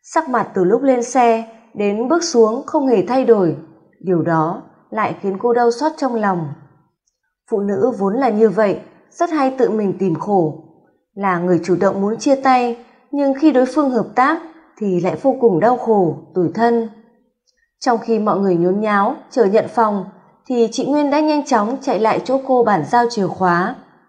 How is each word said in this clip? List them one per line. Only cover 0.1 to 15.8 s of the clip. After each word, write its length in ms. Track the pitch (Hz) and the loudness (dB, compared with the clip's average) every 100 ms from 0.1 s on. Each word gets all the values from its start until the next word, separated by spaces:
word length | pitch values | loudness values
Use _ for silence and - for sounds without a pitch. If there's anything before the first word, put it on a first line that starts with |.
| 330 320 | -4 -2
mặt 220 | 247 - | -4 -2
từ 100 | 202 | 0
lúc 180 | 175 240 | 2 2
lên 220 | 269 247 | 2 0
xe 400 | 233 262 240 226 226 - _ | 0 2 2 2 -4 -18 _
đến 340 | - 208 208 254 | -4 -2 -2 0
bước 160 | 339 | 0
xuống 400 | 339 233 220 240 294 | 2 2 2 2 -4
không 220 | 311 269 | -2 2
hề 180 | 220 175 | 0 2
thay 180 | 254 226 | 0 2
đổi, 300 | 214 170 143 - - _ _ | 2 0 -4 -12 -20 _ _
điều 220 | 170 175 | -4 -2
đó 420 | 156 160 160 214 - _ _ | 0 -2 -2 -6 -14 _ _
lại 260 | 220 208 - | -6 -6 -4
khiến 160 | 196 190 | -6 -2
cô 120 | 233 | 0
đau 180 | 240 240 | 2 0
xót 200 | 233 302 311 | 0 -4 -2
trong 180 | 269 233 | -4 -2
lòng. 320 | 208 180 147 143 - _ _ _ _ _ _ _ _ | -2 -2 -6 -12 -20 _ _ _ _ _ _ _ _
Phụ 80 | 214 | -4
nữ 320 | 202 196 247 208 | -2 2 2 2
vốn 180 | 196 226 | 0 2
là 140 | 262 | 2
như 200 | 208 220 | 4 4
vậy, 300 | 185 208 160 - - _ | 4 0 0 -8 -20 _
rất 200 | - 339 | -4 -2
hay 260 | 311 269 262 | 0 0 2
tự 120 | 233 | 0
mình 280 | 214 196 - | 2 -2 0
tìm 160 | 190 156 | -2 -2
khổ. 480 | 202 196 156 - - _ _ _ _ | 0 0 0 -4 -18 _ _ _ _
Là 260 | 196 196 175 | -6 -2 -2
người 200 | 180 170 | 0 0
chủ 120 | 175 175 | 0 0
động 200 | 196 196 | 0 0
muốn 160 | 196 226 | -4 -2
chia 180 | 294 269 | 0 2
tay, 500 | 269 254 240 233 - _ _ | 2 2 0 -6 -14 _ _
nhưng 220 | 285 277 | -2 -2
khi 180 | 269 320 | 2 2
đối 140 | 254 254 | 4 2
phương 240 | 311 285 | 0 0
hợp 180 | 247 - - | -2 -2 0
tác 260 | 269 330 - - _ _ | 0 0 -8 -20 _ _
thì 220 | 208 180 | -2 0
lại 160 | 175 156 | -2 -2
vô 140 | 269 262 | -2 2
cùng 180 | 233 165 | 2 4
đau 180 | 214 | 2
khổ, 400 | 247 | 0